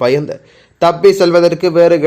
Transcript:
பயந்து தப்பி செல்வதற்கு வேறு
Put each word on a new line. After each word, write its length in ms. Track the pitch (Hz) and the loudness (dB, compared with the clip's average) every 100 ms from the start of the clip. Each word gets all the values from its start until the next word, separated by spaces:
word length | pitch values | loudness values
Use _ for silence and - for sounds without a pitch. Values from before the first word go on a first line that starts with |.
பயந்து 340 | 123 143 151 - _ _ _ _ 170 | -4 -4 -6 -14 _ _ _ _ -2
தப்பி 280 | 170 196 190 | 2 0 2
செல்வதற்கு 480 | 175 170 170 165 180 165 | 0 2 0 -2 -2 0
வேறு 200 | 170 170 | 2 2